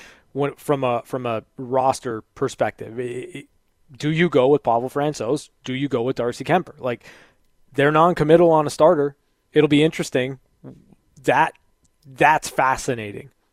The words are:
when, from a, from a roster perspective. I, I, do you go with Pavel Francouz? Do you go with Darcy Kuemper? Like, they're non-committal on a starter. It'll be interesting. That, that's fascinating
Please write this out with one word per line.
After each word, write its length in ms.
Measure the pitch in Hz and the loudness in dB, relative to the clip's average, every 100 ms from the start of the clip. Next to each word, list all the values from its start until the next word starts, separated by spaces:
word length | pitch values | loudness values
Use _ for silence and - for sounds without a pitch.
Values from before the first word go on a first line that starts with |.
| - - _ | -20 -20 _
when, 220 | 135 143 - | -6 -6 -6
from 280 | - 139 | -4 -2
a, 200 | 131 120 - | 0 -4 -6
from 220 | 135 120 | -8 -6
a 160 | 110 - - | -6 -8 -16
roster 640 | 127 131 131 135 131 110 - | -4 0 0 0 -4 -10 -12
perspective. 640 | - 131 - 113 - 107 113 | -6 -6 -2 -4 -4 -14 -10
I, 380 | 123 120 - - | -10 -10 -12 -16
I, 100 | - _ _ _ _ 131 | -18 _ _ _ _ -8
do 140 | 147 | -4
you 180 | 160 170 | 0 2
go 180 | 139 127 | 4 4
with 160 | 147 | 2
Pavel 260 | - 117 127 | 2 0 -2
Francouz? 600 | 139 147 147 113 143 - _ | -4 -4 -4 -4 -4 -6 _
Do 100 | - | -10
you 140 | 127 139 | -6 -4
go 140 | 123 | -2
with 140 | 120 131 | -4 -4
Darcy 280 | 120 120 | -4 -6
Kuemper? 360 | 131 170 165 - | -2 -2 -2 -10
Like, 240 | 127 120 - - _ _ _ _ _ | -8 -8 -12 -20 _ _ _ _ _
they're 180 | - 143 | 0 2
non-committal 600 | 156 170 170 151 170 175 | 4 2 2 4 6 6
on 140 | 156 147 | 4 2
a 60 | |
starter. 440 | - 156 165 143 - _ _ _ | 2 4 4 0 -6 _ _ _
It'll 140 | 151 147 | 2 2
be 160 | 147 | 4
interesting. 560 | 160 - 170 135 127 135 _ _ 135 - _ _ _ _ | 2 0 -6 -4 -4 -6 _ _ -20 -20 _ _ _ _
That, 300 | 135 131 160 - _ _ _ _ 139 | 0 2 2 -2 _ _ _ _ -16
that's 440 | 131 151 151 - | 0 2 2 -2
fascinating 800 | - 131 127 - 117 104 98 135 _ _ | -2 0 0 -4 -8 -8 -12 -18 _ _